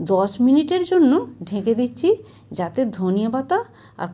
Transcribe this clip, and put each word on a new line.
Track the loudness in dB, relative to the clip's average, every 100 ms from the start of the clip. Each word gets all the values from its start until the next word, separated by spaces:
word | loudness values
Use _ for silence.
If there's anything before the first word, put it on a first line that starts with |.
| -2
দশ | 0 0 2
মিনিটের | 4 4 2 0 0
জন্য | 4 4 4 -2 -10 -8
ঢেকে | -4 -2 0
দিচ্ছি, | -2 -2 0 0 -4 -20 -14
যাতে | -6 -4 -2 -4 -2
ধনিয়া | -2 0 0
পাতা | -2 -2 -2 -4 -14 -20 -12
আর | -10